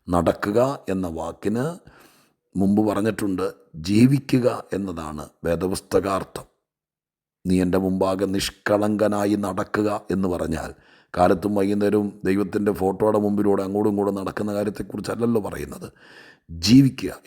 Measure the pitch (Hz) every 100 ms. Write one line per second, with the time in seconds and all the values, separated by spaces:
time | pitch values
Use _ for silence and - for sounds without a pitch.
0 | - 87 82 - 104 110 131 143 - 95
1 | 90 80 82 82 101 113 147 175 - -
2 | - _ _ _ _ - 98 101 107 98
3 | 110 98 104 90 95 - _ 78 80 104
4 | 127 139 - 131 117 107 - 95 98 82
5 | 78 76 76 _ 82 82 92 95 - 95
6 | 95 95 82 - - _ _ _ _ _
7 | _ _ _ _ 92 92 90 92 95 92
8 | 95 95 98 95 - - - 104 104 104
9 | 104 104 104 104 101 92 101 - 107 104
10 | - 95 95 85 80 78 - - _ _
11 | _ - 92 95 101 104 98 104 101 104
12 | 101 - 92 98 95 104 104 95 95 95
13 | 107 107 104 101 101 98 95 101 107 101
14 | 101 98 92 95 107 104 104 95 98 104
15 | 92 107 117 113 98 - 71 - - -
16 | - - - - - 82 87 127 135 -
17 | 87 -